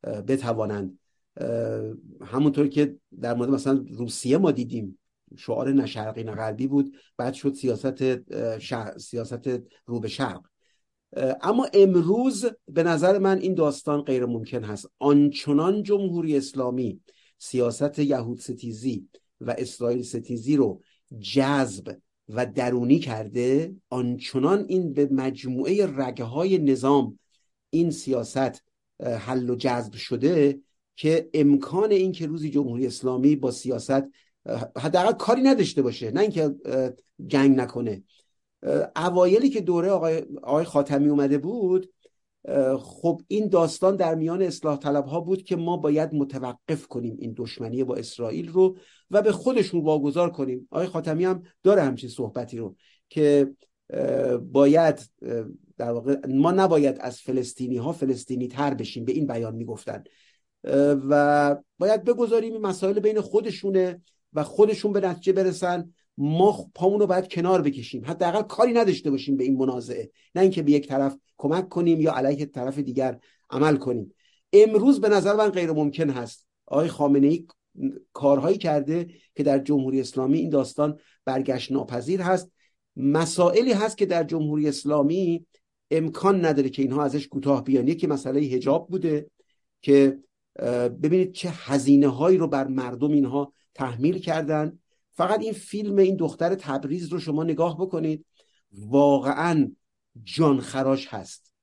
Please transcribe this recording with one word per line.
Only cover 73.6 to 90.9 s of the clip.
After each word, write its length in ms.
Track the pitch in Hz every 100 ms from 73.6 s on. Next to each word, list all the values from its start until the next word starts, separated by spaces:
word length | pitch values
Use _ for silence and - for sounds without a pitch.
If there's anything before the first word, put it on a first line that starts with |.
| 151 139
کنیم. 360 | 131 120 98 _ _ _ _
امروز 480 | 196 220 214 247 269
به 80 | 208
نظر 260 | 202 175 208
من 140 | 208
غیر 220 | 185 170
ممکن 380 | 156 147 143 156
هست. 380 | 127 117 - _ _ -
آقای 220 | 139 165
خامنه‌ای 580 | 151 147 139 139 170 - _ _ - 135 - _
کارهایی 440 | - 139 143 147 202
کرده 500 | 170 151 139 165 170 - _ -
که 80 |
در 160 | 139 139
جمهوری 420 | 135 147 131 135
اسلامی 380 | 127 135 131 160
این 100 | 165
داستان 500 | 147 127 - 151 147 _ _ -
برگشت 460 | 131 135 127 -
ناپذیر 500 | 135 - 120 120 185
هست. 300 | 180 185 180 _ _ _ _ -
مسائلی 800 | 135 151 165 - 175 185 254
هست 240 | 202 220 220
که 80 | 196
در 180 | 175
جمهوری 440 | 151 160 151 151 151
اسلامی 800 | 139 143 147 143 175 180 170 - _ _ _ _
امکان 540 | 160 160 160 190 196 165
نداره 240 | 143 135
که 120 | 135
اینها 220 | 135 135
ازش 240 | 147 151 139
کوتاه 360 | 139 139 135
بیان. 240 | 131 135 127
یکی 200 | 165 165
مسئلهٔ 480 | 139 135 135 147 127
حجاب 320 | 123 156 170
بوده 400 | 185 170 147 147 _ _ _ _ _
که، 360 | - 139 139 139 _ _ _ -
اه، 300 | 120 123
ببینید 420 | 123